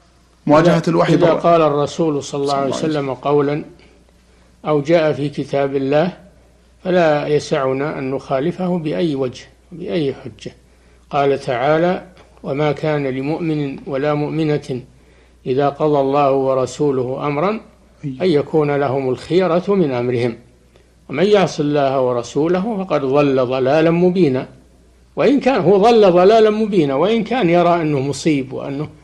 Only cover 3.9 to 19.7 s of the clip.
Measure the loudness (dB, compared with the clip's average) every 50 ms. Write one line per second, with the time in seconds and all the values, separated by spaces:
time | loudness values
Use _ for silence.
3.9 | _ _ _ _ _ _ _ _ _ _ _ _ _ _ -4 -2 -2 0 2 2
4.9 | 2 2 2 0 0 -2 -4 -6 -6 -8 -6 -4 -2 -2 -2 -2 -2 -2 -2 0
5.9 | 2 2 0 0 -4 -8 -18 -20 -20 _ _ _ _ _ _ _ _ _ -6 -2
6.9 | 0 2 2 2 2 0 0 0 -2 -2 -2 -2 -2 -2 0 -2 -2 -2 -4 -6
7.9 | -6 -6 -6 -6 -6 -8 -6 -4 -4 -2 -2 -4 -4 -4 -4 -4 -4 -4 -4 -4
8.9 | -4 -2 -2 -2 -2 -2 -4 -6 -6 -10 -18 -20 _ _ _ _ -18 -14 -10 -6
9.9 | -4 -2 -2 -4 -4 -6 -12 -16 -18 -16 -18 -18 -18 -18 _ _ _ _ _ _
10.9 | _ _ _ _ -4 -2 0 0 0 -2 -2 -4 -4 -2 0 2 2 2 2 0
11.9 | -2 -4 -6 -14 -20 -20 -20 -20 _ -14 -10 -6 -4 -2 -2 -2 -2 -2 -2 -2
12.9 | -2 -2 -2 -4 -4 -4 -4 -4 -4 -4 -4 -4 -4 -4 -4 -6 -8 -10 -10 -8
13.9 | -6 -4 -2 -2 -2 -2 -2 -4 -4 -2 -2 -2 -2 -2 -4 -6 -8 -10 -10 -14
14.9 | _ -20 _ _ _ _ _ _ _ _ _ -4 -2 0 0 -2 -2 -2 0 0
15.9 | 2 2 0 0 2 2 2 2 2 2 0 0 0 0 -2 -4 -4 -2 -2 0
16.9 | 0 -2 -4 -4 -6 -6 -6 -4 -2 -2 -2 -2 -4 -6 -8 -16 _ _ _ _
17.9 | _ _ -12 -12 -6 -2 0 2 2 2 0 0 0 0 0 0 0 -2 -2 -2
18.9 | -2 -2 -2 -2 -4 -4 -4 -2 0 0 0 2 0 0 0 0